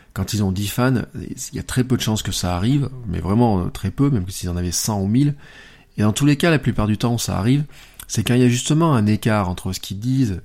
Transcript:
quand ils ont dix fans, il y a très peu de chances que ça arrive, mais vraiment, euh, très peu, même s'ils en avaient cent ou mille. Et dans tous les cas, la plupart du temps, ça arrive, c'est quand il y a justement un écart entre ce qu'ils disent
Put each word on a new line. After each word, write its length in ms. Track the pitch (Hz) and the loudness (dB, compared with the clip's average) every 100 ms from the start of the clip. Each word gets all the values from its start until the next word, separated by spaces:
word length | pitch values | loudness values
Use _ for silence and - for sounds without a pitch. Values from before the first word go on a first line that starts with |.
| - | -12
quand 220 | - 92 | -8 -4
ils 100 | 104 | -2
ont 80 | 98 | 0
dix 160 | 92 101 | -2 -4
fans, 360 | - 127 123 - | 0 0 0 -2
il 420 | - - - - - | -10 -12 -12 -10 -10
y 20 | |
a 40 | |
très 220 | - - | -4 -2
peu 120 | 127 117 | 0 0
de 60 | |
chances 200 | - 110 | 0 -2
que 100 | - | -2
ça 220 | - 90 | -4 -2
arrive, 360 | 90 107 143 131 - 117 | 0 0 0 -2 -6 -6
mais 140 | 85 | -4
vraiment, 400 | 85 107 120 98 | 0 4 4 2
euh, 100 | 92 | -2
très 200 | - 95 | -4 -4
peu, 200 | - 139 | 0 0
même 180 | 123 90 | 0 -2
s'ils 220 | - 90 | -6 -6
en 80 | 87 | -4
avaient 140 | 90 | -2
cent 280 | 82 - 104 | -2 -2 -2
ou 60 | 98 | 2
mille. 300 | 117 147 143 - - - - _ - | 2 2 0 -10 -20 -20 -20 _ 0
Et 60 | |
dans 100 | 104 | 0
tous 140 | - 143 | 2 2
les 100 | 143 | 4
cas, 140 | 175 | 4
la 80 | 156 | 2
plupart 280 | - 110 107 | 0 0 0
du 120 | 107 | 0
temps, 180 | 120 120 | 0 0
ça 220 | - 92 | -2 0
arrive, 260 | 104 143 147 - - - - | 2 2 0 -10 -20 -20 -6
c'est 160 | - | -2
quand 100 | 107 | 0
il 60 | 123 | 4
y 40 | |
a 40 | 123 | 4
justement 460 | 123 - 156 165 | 2 2 2 4
un 120 | 131 107 | 4 4
écart 420 | 107 117 107 90 | 2 2 0 0
entre 240 | 90 92 | -4 -6
ce 80 | 92 | -8
qu'ils 200 | - 98 | -8 -6
disent 420 | 120 135 120 90 | -2 0 0 -2